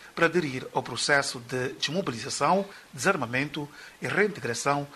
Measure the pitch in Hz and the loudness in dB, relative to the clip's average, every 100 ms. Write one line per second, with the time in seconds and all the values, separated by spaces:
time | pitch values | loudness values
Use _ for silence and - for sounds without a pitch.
0 | - - 165 170 156 127 123 - 127 120 | -12 2 4 4 0 -2 -4 -4 -2 -2
1 | - 143 139 131 117 127 127 - - 165 | 4 4 4 -4 -6 -4 -4 -2 -4 -2
2 | 151 117 123 - 143 185 196 - - 139 | -2 -4 -6 0 2 2 0 -8 -16 -2
3 | 139 190 117 127 147 151 147 - - - | 0 2 0 0 -2 -4 -8 -10 -20 -8
4 | 131 143 208 147 117 117 143 143 143 | -2 2 2 0 -4 -2 0 0 -2